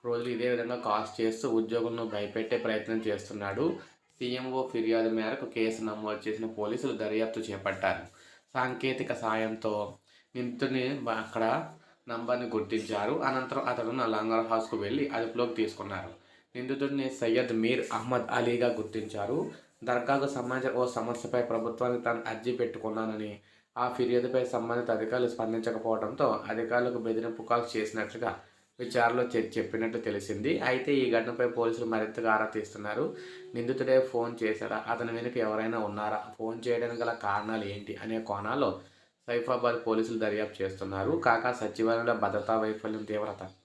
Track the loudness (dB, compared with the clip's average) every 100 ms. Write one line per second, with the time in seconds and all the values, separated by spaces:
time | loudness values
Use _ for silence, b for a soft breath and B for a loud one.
0 | -2 -2 -2 0 2 2 0 -2 0 0
1 | 0 0 0 0 2 2 2 0 0 -2
2 | -4 -2 -2 -2 0 0 2 -2 0 0
3 | 0 -2 -4 -6 -4 0 0 0 B B
4 | _ _ -4 -4 -2 -2 0 0 4 4
5 | 4 2 0 -2 -4 0 0 0 -4 -4
6 | -4 -4 -4 -4 -4 -2 -2 0 -2 -2
7 | 0 2 0 -2 -4 -2 -2 0 0 0
8 | -6 B B B B -2 -2 0 0 0
9 | -2 -2 0 2 0 0 -2 -2 -4 -8
10 | b b b -6 -6 -2 0 2 0 0
11 | -2 -2 -2 0 2 2 -2 -12 B B
12 | -8 -6 0 0 2 -2 0 -2 0 0
13 | 2 2 2 0 0 -2 0 0 0 0
14 | 2 2 4 2 4 2 2 -2 0 0
15 | 0 0 -2 0 0 2 0 -2 -6 -6
16 | -8 -14 b b b -8 -4 0 0 0
17 | -2 0 4 4 4 2 4 2 0 -2
18 | 0 0 2 2 2 4 2 2 -4 -4
19 | -6 -4 -2 0 -2 B B _ 0 0
20 | 2 2 2 -2 -2 0 0 2 0 0
21 | -2 -4 0 0 2 0 -2 -2 0 0
22 | 0 -2 -2 -4 -2 0 -2 -2 -4 -2
23 | -2 -4 -6 -10 b b b -2 -2 2
24 | 4 4 4 2 2 -2 0 0 2 0
25 | 2 2 0 0 0 0 0 -2 0 0
26 | 0 2 2 2 -2 -4 0 2 2 0
27 | 0 0 -2 -6 0 0 2 -2 -2 -2
28 | -4 -2 -4 -4 B B B -10 0 4
29 | 4 4 2 2 0 -2 -2 0 0 -2
30 | -2 -4 -4 -2 0 2 2 2 2 4
31 | 6 4 2 0 0 2 2 2 0 0
32 | 0 0 2 4 2 -2 -6 -8 -4 -2
33 | -2 B B B B -4 -2 0 4 6
34 | 6 0 -2 0 -2 0 -2 -4 -2 -2
35 | -2 -4 -2 0 0 0 0 -2 -2 -2
36 | -2 -2 -4 -6 -6 -4 0 0 0 0
37 | -2 0 0 0 0 -2 -2 -6 -8 -8
38 | -4 -4 -2 -4 -2 2 0 0 B B
39 | B _ -2 -2 2 2 2 2 2 2
40 | 2 0 0 0 -2 -2 -4 -2 -4 -2
41 | 0 4 6 6 4 0 -4 2 4 4
42 | 2 2 2 0 2 2 2 -2 -4 -6
43 | -4 -2 -2 -6 -12 -14